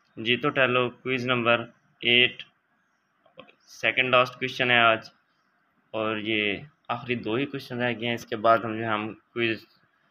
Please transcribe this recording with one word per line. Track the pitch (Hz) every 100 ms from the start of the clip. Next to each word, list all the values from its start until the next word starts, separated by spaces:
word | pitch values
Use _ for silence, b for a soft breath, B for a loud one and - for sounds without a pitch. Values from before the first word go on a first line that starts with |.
| _ -
जीतो | 113 123 147
टैलो | 139 127 123 120
क्विज | 120 127 127 123
नंबर | 123 117 117 117 _ _ _
एट | 120 120 123 - - _ _ _ _ _ _ _ _ - - _ _
सेकंड | - 117 120 127 127
लास्ट | 127 -
क्वेश्चन | 127 131 123
है | 120
आज, | 117 110 - _ _ _ _ _ _ _ _
और | 110 110 110
ये | 104 107 104 90 - _ -
आखिरी | 120 123 120
दो | 104 117
ही | 143
क्वेश्चन | 139 - 123
रह | 123
गए | 107 120
हैं। | 117
इसके | - 113
बाद | 113 113 113
हम | 110
जो |
है | 113
हम | 107 107 98 _
क्विज | 120 117 107 - _ _ _ _